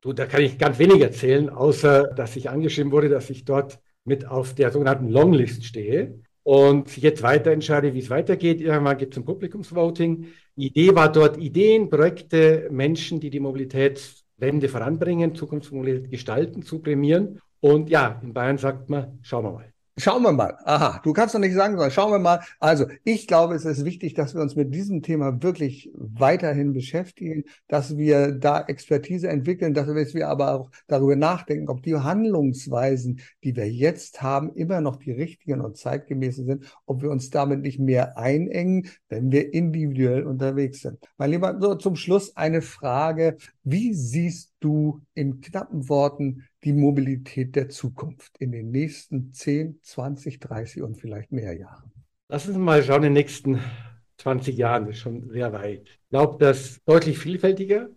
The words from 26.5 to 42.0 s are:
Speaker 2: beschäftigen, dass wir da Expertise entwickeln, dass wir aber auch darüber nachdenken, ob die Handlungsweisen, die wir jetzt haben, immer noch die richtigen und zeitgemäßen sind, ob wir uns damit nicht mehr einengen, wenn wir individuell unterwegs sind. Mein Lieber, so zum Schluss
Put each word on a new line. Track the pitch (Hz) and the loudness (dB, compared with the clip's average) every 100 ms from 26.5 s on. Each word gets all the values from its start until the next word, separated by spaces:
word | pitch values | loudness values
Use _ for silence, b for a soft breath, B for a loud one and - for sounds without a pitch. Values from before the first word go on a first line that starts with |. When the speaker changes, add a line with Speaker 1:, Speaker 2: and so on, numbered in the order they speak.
| 143 143 | 0 -2
Speaker 2:
beschäftigen, | 131 127 165 180 _ 175 156 143 b _ | -2 -4 -6 -8 _ -10 -8 -10 b _
dass | 147 131 147 | -4 -4 -2
wir | 151 143 143 | 2 4 4
da | 135 143 151 | 0 0 0
Expertise | - 143 - 143 139 180 175 | -2 -10 -2 -2 -2 -6 -2
entwickeln, | 156 131 180 165 | -2 -2 -2 -2
dass | 147 143 | -2 -2
wir | 151 139 156 151 | -2 -4 -4 -4
aber | 143 139 | 0 0
auch | 139 131 b _ | -2 -6 b _
darüber | 139 139 139 | 0 2 4
nachdenken, | 151 180 - 151 147 | 2 0 -4 -6 -4
ob | 127 | -8
die | 147 156 | -4 -2
Handlungsweisen, | 135 190 220 185 143 131 - 123 131 135 123 123 B B | 0 0 0 0 0 -2 -4 -2 0 0 -4 -8 B B
die | 135 123 | -6 -4
wir | 107 | -4
jetzt | 120 143 165 - - | 0 0 0 -12 -8
haben, | 131 139 156 | -4 -2 -4
immer | - 165 185 | -6 -4 -2
noch | 147 127 | -4 -6
die | 147 | -10
richtigen | 120 165 - - 131 | -8 -8 -10 -8 -6
und | 120 - | -6 -10
zeitgemäßen | 127 139 - 135 131 127 | -8 -8 -6 -6 -4 -6
sind, | 127 139 135 B | -6 -6 -8 B
ob | - 131 | -8 -6
wir | 143 | -4
uns | 139 127 | -4 -4
damit | 147 143 143 | -2 -2 -2
nicht | 139 131 | -4 -4
mehr | 135 127 127 - | 0 2 0 -4
einengen, | 120 147 175 180 180 185 180 B _ | -2 0 -2 -4 -2 -2 -4 B _
wenn | 110 127 | -4 0
wir | 139 143 | 2 0
individuell | 165 170 160 151 131 127 127 151 | -2 -2 -2 -4 0 0 0 -2
unterwegs | 131 135 135 139 135 | -4 -4 -2 -4 -6
sind. | - - _ _ | -14 -14 _ _
Mein | 139 | -2
Lieber, | 170 185 180 | 0 -2 0
so | 196 | -2
zum | 196 196 | 0 -2
Schluss | 170 | -4